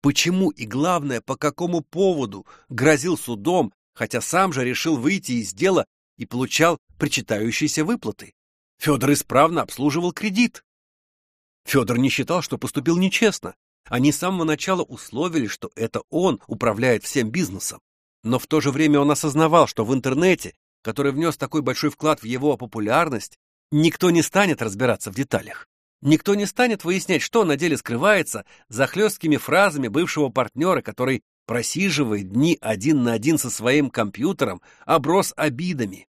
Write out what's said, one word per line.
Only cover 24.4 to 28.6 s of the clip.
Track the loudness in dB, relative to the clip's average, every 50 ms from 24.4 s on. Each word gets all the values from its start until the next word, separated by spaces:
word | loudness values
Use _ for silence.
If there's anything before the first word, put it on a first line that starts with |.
| 2 2 2 0 -2
разбираться | -6 -4 -2 0 0 0 0 -4 -10
в | -6
деталях. | -6 -6 -2 -2 -4 -4 -4 -18 -20 -20 _ _ _ _ _ _ _
Никто | 2 2 2 4 4 0 0
не | 0 0
станет | -4 0 0 0 0 0 -2 -2
выяснять, | -2 -2 -2 0 0 0 0 0
что | 0 2 2 2
на | 2 2
деле | 0 0 0 -2
скрывается | -2 -4 -4 -4 0 2 2 2 2 0 -2 -6 -10 -12 _ -20 -20